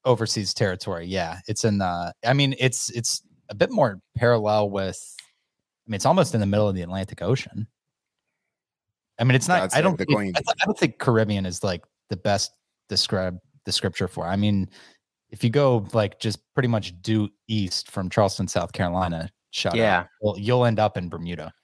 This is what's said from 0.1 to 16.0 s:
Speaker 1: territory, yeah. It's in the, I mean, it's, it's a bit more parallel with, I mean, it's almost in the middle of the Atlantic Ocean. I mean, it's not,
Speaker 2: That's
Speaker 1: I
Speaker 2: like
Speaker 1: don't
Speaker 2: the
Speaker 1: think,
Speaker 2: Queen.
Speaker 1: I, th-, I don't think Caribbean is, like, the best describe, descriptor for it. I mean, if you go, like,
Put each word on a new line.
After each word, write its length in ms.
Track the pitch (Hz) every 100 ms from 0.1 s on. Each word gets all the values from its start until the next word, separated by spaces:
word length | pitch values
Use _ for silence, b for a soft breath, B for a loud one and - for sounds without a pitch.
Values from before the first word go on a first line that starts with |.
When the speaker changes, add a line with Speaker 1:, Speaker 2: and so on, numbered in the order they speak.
| 117 110 - 95
Speaker 1:
territory, 520 | - 101 90 - 87 87
yeah. 320 | 95 82 90 -
It's 180 | 107
in 140 | 113 101
the, 340 | 92 87 87 -
I 80 | 117
mean, 220 | 139 139 -
it's, 320 | 131 - -
it's 320 | 120 117 - _ _ -
a 60 |
bit 160 | 107 -
more 300 | 247 123 95 _ -
parallel 540 | 123 117 107 107 104
with, 280 | 101 95 90 - -
I 720 | - _ _ _ _ _ -
mean, 60 | 101
it's 100 | 135
almost 280 | 180 160
in 60 | 113
the 60 | 98
middle 220 | 104 104
of 60 |
the 80 | 95
Atlantic 400 | 85 95 92 -
Ocean. 440 | 87 131 - 101 110 _ _ _ _ _ _ _ _ _ _ _ _ _ _ -
I 60 |
mean, 120 | 120 127
it's 100 | 143
not, 120 | 180
Speaker 2:
That's 140 | 95
Speaker 1:
I 40 | 135
Speaker 2:
like 60 |
Speaker 1:
don't 140 | 175 151
Speaker 2:
the 60 |
Speaker 1:
think, 120 | 98 107
Speaker 2:
Queen. 160 | - 175
Speaker 1:
I, 40 |
th-, 160 | - -
I 40 | 202
don't 120 | 208
think 200 | 160 -
Caribbean 480 | - 113 107 101 95
is, 160 | 90
like, 220 | 101 87 _ _ _
the 80 | 95
best 360 | 107 101 - _ _ _ _
describe, 500 | 95 - 101 92 90 _ _ -
descriptor 400 | - 98 - 92
for 180 | - 85
it. 40 |
I 60 | 98
mean, 320 | 104 101 92 B B B _ _ _
if 120 | 113
you 60 | 123
go, 360 | 143 139 120 98
like, 260 | 113